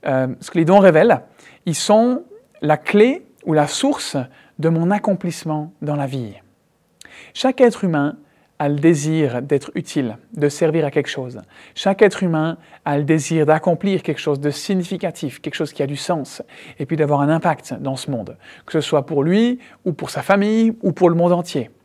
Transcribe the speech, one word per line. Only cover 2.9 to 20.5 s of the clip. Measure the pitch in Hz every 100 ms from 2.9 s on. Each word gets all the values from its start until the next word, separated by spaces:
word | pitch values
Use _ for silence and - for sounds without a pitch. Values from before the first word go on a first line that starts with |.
| 202 226 302 - _ -
ou |
la | 156 147
source | - 269 294 - 143 123 - _ _
de | 160
mon | 165 170
accomplissement | 208 208 190 180 165 160 156 151 -
dans | 147 147
la | 139
vie. | 135 117 95 _ _ _ _ _ _ - - -
Chaque | - 262 262
être | 247 -
humain | 190 160 143 - _ _ _ _
a | 147
le | 147
désir | 151 165 147 160 147 123
d'être | 135 143 - -
utile, | 151 - 127 110 _ -
de | 147
servir | 143 165 160 151
à |
quelque | 151 139
chose. | - 127 117 - - - -
Chaque | 196 196
être | 208 -
humain | 185 160 160 165 - - -
a | 143
le |
désir | 147 160 143 165 151
d'accomplir | 156 180 170 196 190
quelque | - 147
chose | - 143
de | 143
significatif, | 143 - 190 170 190 180 160 143 -
quelque | - -
chose | 151
qui | -
a | 139
du | 143
sens, | - 170 127 - - - - -
et | 139
puis | 160
d'avoir | 151 143
un | 143
impact | 160 175 170 -
dans | 123 139 135
ce | -
monde, | 131 98 - - - -
que |
ce | 160
soit | 143 156 135
pour | 151
lui, | 143 190 233 247 - -
ou | -
pour | 156 -
sa | -
famille, | - 196 208